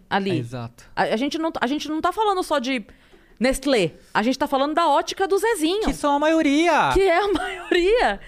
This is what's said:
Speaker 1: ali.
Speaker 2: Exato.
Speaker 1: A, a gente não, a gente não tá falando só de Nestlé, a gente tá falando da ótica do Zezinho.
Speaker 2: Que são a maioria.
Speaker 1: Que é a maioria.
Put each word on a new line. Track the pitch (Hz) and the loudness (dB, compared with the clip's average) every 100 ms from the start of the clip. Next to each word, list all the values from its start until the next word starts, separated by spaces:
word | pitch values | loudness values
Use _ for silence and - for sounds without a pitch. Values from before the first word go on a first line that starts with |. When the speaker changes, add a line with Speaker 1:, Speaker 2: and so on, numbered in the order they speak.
| _ | _
Speaker 1:
ali. | 196 196 165 | -2 0 -2
Speaker 2:
Exato. | 117 127 117 - - - | -4 -8 -12 -14 -10 -4
Speaker 1:
A, | |
a | - 214 | -2 0
gente | 277 320 | -2 -4
não, | 320 - | -4 -2
a | 240 | -2
gente | 294 294 | -2 -4
não | 311 | -2
tá | 339 | -2
falando | 359 427 370 | 0 0 0
só | - 294 | -2 -2
de | 247 254 - - _ - _ - | -2 -4 -6 -16 _ -20 _ -2
Nestlé, | 240 262 285 247 165 - - | 0 0 0 0 0 -4 -6
a | - | 0
gente | 214 262 | 0 0
tá | 285 | 0
falando | 269 285 | 0 0
da | 311 330 | 0 2
ótica | 285 339 - 381 | 2 0 -4 0
do | 381 | 0
Zezinho. | 427 415 311 403 | 0 0 0 0
Speaker 2:
Que | 349 | -2
são | 285 294 285 | -2 0 0
a | |
maioria. | 302 320 302 285 339 277 151 | 2 2 2 2 4 2 2
Speaker 1:
Que | 135 | 2
é | 392 339 | 2 2
a | 415 | 2
maioria. | 370 370 370 381 359 349 480 277 196 | 0 -4 -10 -2 0 4 2 2 -2